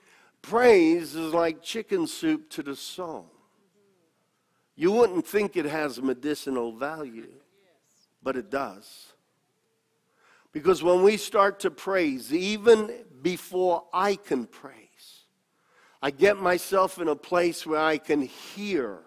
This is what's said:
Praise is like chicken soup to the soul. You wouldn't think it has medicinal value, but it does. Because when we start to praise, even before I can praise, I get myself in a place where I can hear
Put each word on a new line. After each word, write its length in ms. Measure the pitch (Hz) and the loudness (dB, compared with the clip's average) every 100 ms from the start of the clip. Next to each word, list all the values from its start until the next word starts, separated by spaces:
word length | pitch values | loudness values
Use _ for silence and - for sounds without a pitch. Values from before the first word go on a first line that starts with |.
| _ _ _ _ | _ _ _ _
Praise 720 | - 220 247 202 160 170 156 | -4 4 6 6 6 2 -2
is 220 | 151 160 170 | -10 -4 0
like 260 | 170 165 | 0 -4
chicken 460 | - 226 214 190 160 | -10 -10 -4 -4 -4
soup 420 | - 160 156 156 | -4 -2 -2 -4
to 140 | - | -12
the 120 | 139 135 | -12 -12
soul. 540 | - - 175 135 85 _ _ _ _ _ _ _ _ _ _ _ _ _ _ - | -14 -12 -12 -12 -18 _ _ _ _ _ _ _ _ _ _ _ _ _ _ -2
You 160 | 165 | 0
wouldn't 360 | 214 233 180 156 | 4 2 0 -2
think 280 | 202 202 175 | -2 -2 -4
it 100 | 147 | -4
has 360 | 156 151 120 | -4 -6 -4
medicinal 720 | 131 123 143 143 - 131 117 | -4 -4 -6 -6 -6 -6 -6
value, 580 | 113 139 160 143 113 113 131 _ _ _ _ _ _ _ _ | -6 -10 -10 -14 -16 -20 -20 _ _ _ _ _ _ _ _
but 120 | 123 131 | -6 -6
it 140 | 104 | -6
does. 640 | 135 127 95 - - - _ _ _ _ _ _ _ _ _ _ _ _ _ _ | -6 -6 -10 -20 -20 -20 _ _ _ _ _ _ _ _ _ _ _ _ _ _
Because 300 | 156 151 175 | -4 0 2
when 220 | 165 180 | 4 6
we 120 | 190 214 | 6 4
start 440 | - 220 196 196 | -2 2 2 2
to 100 | 190 | -6
praise, 640 | - - 190 160 131 117 | -6 -4 -2 0 -4 -4
even 580 | 156 190 214 208 220 214 240 - 127 | -4 -2 0 6 6 4 -8 -18 -6
before 600 | 156 175 - 185 185 170 - | -4 -4 -6 -2 0 0 -2
I 220 | 180 202 196 | -2 0 -2
can 320 | - 135 113 | -4 -4 -4
praise, 320 | - 139 131 _ _ - - _ _ _ _ _ _ _ _ | -14 -20 -20 _ _ -20 -20 _ _ _ _ _ _ _ _
I 80 | 139 | -8
get 260 | 139 196 202 | 4 4 6
myself 600 | 180 180 - 196 190 - | 2 0 2 2 2 0
in 80 | 165 | -2
a 80 | 143 | -2
place 500 | - 175 175 160 165 | 0 2 2 -2 -4
where 140 | 156 | 0
I 180 | 160 156 | 2 0
can 260 | - 147 | 0 0
hear 760 | 131 - - - 208 175 117 90 | 0 -10 -18 -12 -4 -4 -4 -8